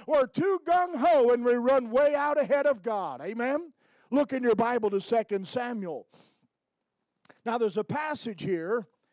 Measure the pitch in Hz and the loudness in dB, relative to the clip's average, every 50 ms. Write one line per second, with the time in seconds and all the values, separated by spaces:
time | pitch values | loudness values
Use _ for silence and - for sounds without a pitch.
0 | - - 311 285 262 - - - 330 392 381 359 302 330 339 359 359 359 349 247 | -4 0 2 2 2 2 -2 -2 0 0 0 -2 0 0 2 2 2 0 -2 0
1 | 254 349 330 285 240 240 247 240 240 247 240 247 233 254 277 269 247 220 220 262 | 2 4 4 6 6 4 4 2 2 2 2 2 2 2 2 2 2 0 2 2
2 | 294 285 294 285 285 294 294 302 269 180 277 285 277 294 269 208 175 233 214 202 | 4 4 2 2 0 0 0 0 0 2 0 2 2 0 0 0 -4 -4 -4 -4
3 | 180 156 131 123 147 185 226 233 240 262 277 302 349 311 - _ _ _ _ _ | -4 -6 -8 -8 -10 -8 -6 -4 -4 -2 -2 -4 -6 -10 -18 _ _ _ _ _
4 | _ _ 240 285 285 - 269 262 247 240 220 202 233 233 247 240 214 208 202 196 | _ _ 0 0 0 0 -2 0 2 2 2 2 2 0 0 0 0 0 0 -2
5 | 190 - 233 226 214 - 208 196 190 - - 247 240 240 247 214 190 175 151 117 | -2 0 0 0 0 0 -4 -6 -4 -6 -6 -6 -6 -4 -6 -8 -8 -8 -10 -10
6 | - _ _ _ _ _ _ _ _ _ _ _ _ _ _ _ _ _ _ _ | -12 _ _ _ _ _ _ _ _ _ _ _ _ _ _ _ _ _ _ _
7 | _ _ _ _ _ _ - _ _ 233 226 247 233 208 160 214 208 - 208 285 | _ _ _ _ _ _ -20 _ _ -4 -2 0 0 0 0 -2 -4 -2 -4 -4
8 | 311 311 302 - - 233 202 156 147 170 185 165 165 185 226 240 208 - _ _ | -4 -4 -6 -6 -8 -10 -10 -8 -4 -4 -2 -2 -2 -2 -4 -4 -4 -8 _ _
9 | _ _ | _ _